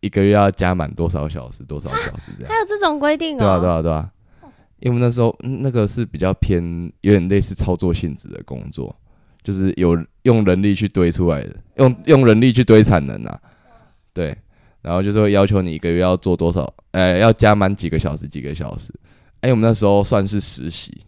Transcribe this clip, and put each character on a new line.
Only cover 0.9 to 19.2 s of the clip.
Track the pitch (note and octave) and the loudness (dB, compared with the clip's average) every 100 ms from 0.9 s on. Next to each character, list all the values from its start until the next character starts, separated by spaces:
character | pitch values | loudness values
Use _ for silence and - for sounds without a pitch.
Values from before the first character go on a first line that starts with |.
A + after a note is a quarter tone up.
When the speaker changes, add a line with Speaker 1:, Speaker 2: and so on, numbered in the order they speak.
Speaker 1:
多 | - E2+ | -4 -4
少 | F2 D2+ | -4 -6
小 | D2+ B1 | -10 -14
时， | - | -18
多 | C2 D2 | -14 -12
少 | - | -10
小 | - - - | -8 -8 -12
时 | - - | -16 -18
这 | A#1 | -6
样。 | |
Speaker 2:
还 | A4+ | -4
有 | G4+ | -4
这 | G#4 | -2
种 | F#4 D4+ | -2 -2
规 | C#4+ D4+ | -2 -2
定 | D#4+ C#4 | -4 -2
哦？ | |
Speaker 1:
对 | G#3 | 0
啊， | F#2 | 2
对 | F2+ | 0
啊， | E2 | 0
对 | D#2+ | -2
啊。 | D#2 F2 _ _ _ D4 _ _ _ | -4 -6 _ _ _ -20 _ _ _
因 | B2 | -4
为 | A#2+ | 0
那 | A#2+ | 0
时 | A#2+ | 0
候、 | A#2 - | -2 -2
嗯， | - C3 | -10 -6
那 | C3+ | -4
个 | A#2+ G#2 | 0 -2
是 | - A2 | -2 -8
比 | D2+ | -4
较 | F#2 | -2
偏， | F#2+ - F2+ E2+ E2+ F2 - | -2 0 0 -2 -8 -10 -4
有 | G2 | 2
点 | G#2 F2 | 2 4
类 | G2 | 0
似 | F#2+ | -2
操 | G2 - F2+ | -6 -4 -2
作 | F2+ | -2
性 | E2 F2 C2+ | -2 -6 -10
质 | - | -14
的 | G1+ | -18
工 | - C2 - | -14 -14 -12
作， | - - - _ _ _ _ | -12 -14 -14 _ _ _ _
就 | - | -8
是 | F#2+ F#2+ - | -2 -2 2
有 | F2 E2+ D#2+ _ | 2 2 -2 _
用 | B2+ A2+ | 2 4
人 | G2+ F2+ | 4 2
力 | G#2 | 2
去 | F#2+ G#2 | 0 -2
堆 | F#2+ E2+ | 0 0
出 | E2+ F2 | 2 -2
来 | D2 | -2
的， | G1+ - - - | -6 -16 -18 2
用， | C3 B2 - | 2 2 4
用 | C#3+ B2 | 6 6
人 | A2 | 6
力 | B2+ | 4
去 | A#2 | 2
堆 | B2 A2 | 6 8
产 | G#2+ F2+ C2+ | 8 4 0
能 | G#1 | -8
啊。 | A1+ - _ _ _ _ _ _ _ | -12 -14 _ _ _ _ _ _ _
对， | - D#2 - _ _ _ _ | -8 -8 -8 _ _ _ _
然 | - | -6
后 | F2 | -2
就 | G2 | 0
是 | G#2 | 2
会 | G#2 | 2
要 | G2+ G2 | 4 2
求 | G2+ | 0
你 | F2+ | -2
一 | D#2+ | -4
个 | E2+ | -2
月 | E2+ | 0
要 | F2+ F#2 | 0 0
做 | - | 0
多 | F2 E2+ | 0 0
少， | E2+ C#2 - _ | -2 -6 -12 _
呃， | F#2 F#2 F2+ | -2 0 4
要 | A2+ | 2
加 | A2 A2 | 4 4
满 | G#2 G2 G2+ | 4 0 -2
几 | E2 | -4
个 | D#2+ | -4
小 | E2 D2+ | -4 -6
时， | C#2+ | -10
几 | D2 | -12
个 | C#2 | -10
小 | D#2 C#2+ - | -10 -10 -12
时。 | - - _ _ | -16 -20 _ _